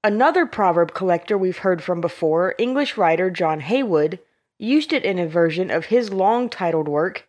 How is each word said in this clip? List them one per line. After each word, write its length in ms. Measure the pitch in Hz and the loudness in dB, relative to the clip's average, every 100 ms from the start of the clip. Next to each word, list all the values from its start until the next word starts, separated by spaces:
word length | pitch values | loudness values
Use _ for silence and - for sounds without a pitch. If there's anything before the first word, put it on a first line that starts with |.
Another 420 | 214 208 269 339 302 | 0 2 2 2 -2
proverb 480 | - 196 170 165 | 0 2 4 0
collector 440 | - 190 170 - 208 | 0 0 0 0 0
we've 220 | 185 180 | 0 -2
heard 220 | 196 175 | -2 -2
from 200 | 151 175 | -2 -2
before, 520 | 170 - 160 160 185 - | -4 -2 0 2 0 -2
English 400 | 240 254 277 - | -2 0 -2 0
writer 320 | 175 165 185 | 2 2 0
John 320 | 175 165 156 | 0 -2 -2
Haywood, 580 | 143 247 254 160 156 180 _ _ _ _ | -2 -2 0 2 0 -2 _ _ _ _
used 340 | 214 294 294 | 0 0 2
it 140 | 294 - | -2 -2
in 120 | 180 | -2
a 100 | 170 | -2
version 440 | 165 165 156 185 | 2 2 0 -2
of 140 | 135 160 | -2 2
his 260 | 233 220 | 0 0
long-titled 760 | 190 190 233 247 - 175 160 151 | 0 2 2 -2 -4 -2 -2 0
work 360 | 147 175 - | 0 -2 -4